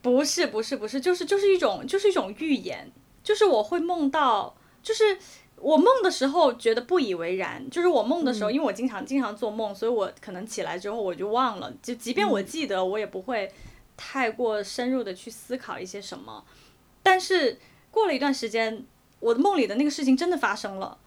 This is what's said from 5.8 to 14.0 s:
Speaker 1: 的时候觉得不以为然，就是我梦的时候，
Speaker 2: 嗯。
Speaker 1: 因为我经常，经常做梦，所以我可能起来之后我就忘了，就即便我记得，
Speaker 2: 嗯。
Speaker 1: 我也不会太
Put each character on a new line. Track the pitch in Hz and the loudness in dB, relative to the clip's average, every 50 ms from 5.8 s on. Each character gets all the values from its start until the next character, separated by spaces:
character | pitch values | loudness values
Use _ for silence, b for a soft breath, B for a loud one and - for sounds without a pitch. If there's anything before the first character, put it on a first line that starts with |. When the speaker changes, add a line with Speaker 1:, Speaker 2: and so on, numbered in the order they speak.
| 330 453 523 523 427 | 8 6 6 6 4
Speaker 1:
的 | 370 | 0
时 | - - 262 277 | 0 2 -2 0
候 | 277 359 330 269 233 | 2 4 4 4 2
觉 | 233 - 233 226 | 2 0 0 0
得 | 233 | 0
不 | 240 - 359 359 | 0 0 2 2
以 | 285 214 180 | 2 0 -2
为 | 170 165 165 185 | -4 -4 -4 -4
然， | 190 185 - - - - 269 | -4 -4 -6 -8 -10 -12 -8
就 | - 339 349 | -4 2 2
是 | 359 | 4
我 | 330 262 214 | 4 4 2
梦 | 226 302 349 320 | 2 0 0 0
的 | 269 254 | -2 -2
时 | 214 208 | 0 -2
候， | 214 | -2
Speaker 2:
嗯。 | 233 | 0
Speaker 1:
因 | 285 | 0
为 | 320 | 0
我 | 247 190 | 0 -2
经 | 196 233 262 | -2 -4 -4
常， | 220 196 285 | -4 -4 -8
经 | - 262 277 | -2 -2 -2
常 | 254 214 208 | -2 -2 -4
做 | 220 - 214 | -4 -6 -4
梦， | 208 220 220 208 202 | -4 -4 -6 -6 -4
所 | 196 - 226 | -4 -2 0
以 | |
我 | 247 226 190 - - - | 0 0 0 -2 -4 -12
可 | - - | -14 -12
能 | 190 180 196 | -12 -10 -10
起 | 220 - - 180 | -10 -8 -6 -6
来 | 156 160 185 | -6 -6 -6
之 | 190 202 | -6 -6
后 | 208 233 214 | -6 -4 -4
我 | 190 175 | -4 -4
就 | 156 185 202 | -4 -4 -2
忘 | 214 240 262 254 214 185 | 0 2 2 0 -2 -4
了， | 185 - - - _ | -10 -12 -14 -14 _
就 | - 247 | -10 -10
即 | 240 - 233 254 | -8 -6 -4 0
便 | - 415 403 | 0 2 2
我 | 285 196 | 2 0
记 | 190 190 - 320 311 | 0 -4 -6 -6 -4
得， | 220 196 | -2 0
Speaker 2:
嗯。 | 185 185 185 | 0 0 0
Speaker 1:
我 | 196 214 | -2 -2
也 | 214 | -4
不 | - - 196 185 | -6 -8 -10 -8
会 | 247 262 220 196 196 B B B B B B B _ _ | -4 -4 -4 -4 -6 B B B B B B B _ _
太 | - | -20